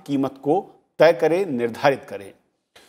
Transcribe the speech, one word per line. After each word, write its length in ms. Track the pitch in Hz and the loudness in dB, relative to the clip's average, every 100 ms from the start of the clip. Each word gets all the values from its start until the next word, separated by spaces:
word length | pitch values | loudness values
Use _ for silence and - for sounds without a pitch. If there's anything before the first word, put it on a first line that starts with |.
| - | -6
कीमत 240 | 139 135 | -4 -4
को 520 | - 143 180 - - _ - | -4 -2 -2 -4 -14 _ 4
तय 140 | 160 | 4
करे, 320 | 170 156 170 196 | 4 0 0 -2
निर्धारित 580 | 120 120 110 139 127 | -4 -4 0 0 0
करे 300 | - 98 98 - _ _ _ - | -4 -16 -16 -20 _ _ _ -20